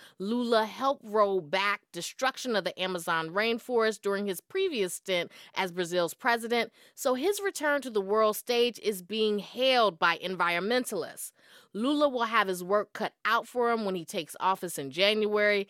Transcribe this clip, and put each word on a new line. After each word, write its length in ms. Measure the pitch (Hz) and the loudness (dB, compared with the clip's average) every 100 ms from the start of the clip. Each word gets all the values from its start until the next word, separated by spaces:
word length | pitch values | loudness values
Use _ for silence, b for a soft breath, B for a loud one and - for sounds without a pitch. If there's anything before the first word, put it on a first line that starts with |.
| B - | B -10
Lula 480 | 190 240 233 226 214 | -4 -2 2 2 2
helped 360 | - 269 277 | 0 -2 -2
roll 380 | 220 208 202 190 | -2 2 2 2
back 400 | 147 190 202 202 _ | 0 0 0 0 _
destruction 640 | 170 165 - 262 262 254 | -10 -10 -4 -2 -2 -2
of 100 | 214 | -2
the 140 | 175 - | -2 -4
Amazon 520 | 185 185 165 165 160 | -4 -4 -2 -2 0
rainforest 720 | 185 220 240 - 247 220 208 | 0 0 -2 0 2 2 0
during 240 | 202 196 202 | -2 -2 -2
his 160 | 180 | -6
previous 500 | - 381 381 269 185 | -6 -2 -2 0 -2
stint 400 | - - 180 165 B B | -4 -2 -2 -2 B B
as 180 | - 185 | -4 -4
Brazil's 400 | 175 170 180 170 | -4 -2 0 0
president, 600 | - 254 233 226 233 220 b b | -2 0 0 0 -2 -2 b b
so 200 | - 277 | -4 -2
his 260 | 254 330 403 | 0 0 0
return 400 | 392 - 294 285 | -4 -2 0 0
to 80 | 262 | 0
the 140 | 214 | -2
world 340 | 190 214 214 208 | 2 2 2 0
stage 420 | - 240 240 226 | 0 2 2 0
is 200 | - 196 | -4 -4
being 380 | 175 220 220 208 | -6 0 0 0
hailed 600 | 185 220 262 254 214 165 | -4 -2 2 4 4 4
by 200 | 175 170 | 2 2
environmentalists. 1120 | 180 180 175 175 190 247 254 202 139 143 - b b b b | -2 0 0 0 0 0 0 -4 -6 -10 -14 b b b b
Lula 360 | 196 247 294 294 | -4 0 2 2
will 160 | 254 | 2
have 240 | 226 226 190 | 2 2 2
his 160 | 185 | -2
work 280 | 180 202 202 | 0 0 0
cut 180 | - 214 - | -4 -6 -4
out 220 | 208 226 226 | 0 0 -2
for 240 | 247 233 | 0 0
him 140 | 233 | 2
when 100 | 208 | 0
he 100 | 185 | -4
takes 300 | 160 202 151 - | -6 -8 -8 -2
office 380 | 180 190 180 160 | 0 0 -2 -6
in 120 | 139 | -6
January. 760 | 143 196 214 208 208 208 202 196 | 2 2 4 2 2 4 2 -2